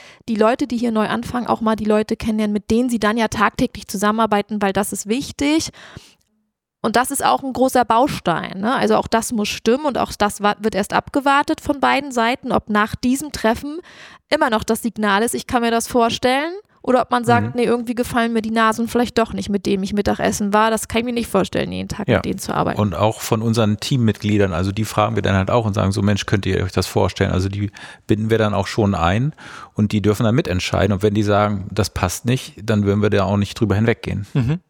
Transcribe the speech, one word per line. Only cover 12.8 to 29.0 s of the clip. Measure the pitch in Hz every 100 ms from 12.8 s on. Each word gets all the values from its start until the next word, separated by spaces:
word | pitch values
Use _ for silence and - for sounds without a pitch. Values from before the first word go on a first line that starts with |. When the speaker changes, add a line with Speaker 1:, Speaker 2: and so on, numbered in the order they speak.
| 214
Speaker 1:
diesem | - 247 269 302
Treffen | - 220 226 285 320 - - - - -
immer | 302 285
noch | -
das | - 226
Signal | 233 - 208 196
ist, | 233
ich | - -
kann | 247
mir | 233
das | 233 -
vorstellen, | 247 226 - 247 269 320 392 - _
oder | - 247
ob | -
man | 247
sagt, | 233 240 220
Speaker 2:
Mhm. | 240
Speaker 1:
nee, |
irgendwie | 233 240 233 233
gefallen | 240 254 233
mir | 226
die | 220
Nasen | 226 220 220 233
vielleicht | 240 226 -
doch | 220
nicht, | 190 196
mit | 202 202
denen | 196
ich | 190
Mittagessen | 202 202 208 185 180 202
war. | 214 220
Das | 220 -
kann | 226
ich |
mir | 240
nicht | 240 220
vorstellen, | 196 185 - -
jeden | 92 190
Tag | - 190
Speaker 2:
Ja. | 107
Speaker 1:
mit |
denen | - 190
zu | -
arbeiten. | - - -
Speaker 2:
Und | 104
auch | 80 107 -
von | - 113
unseren | 113 113 107 107
Teammitgliedern, | - 135 113 - 107 104 98
also | 85 95
die | 101 107
fragen | - 107 110
wir |
dann | 98
halt | 95 95
auch | 120 107
und |
sagen | 101 98
so, | 101
Mensch, | 101 101
könnt | - 104 95
ihr | 90
euch | 92
das | - -
vorstellen? | 107 98 - 95
Also | 87 95
die | 98 101 - - - -
binden | 107 110
wir | 113
dann | 107
auch | 98 95
schon | - 101
ein | 90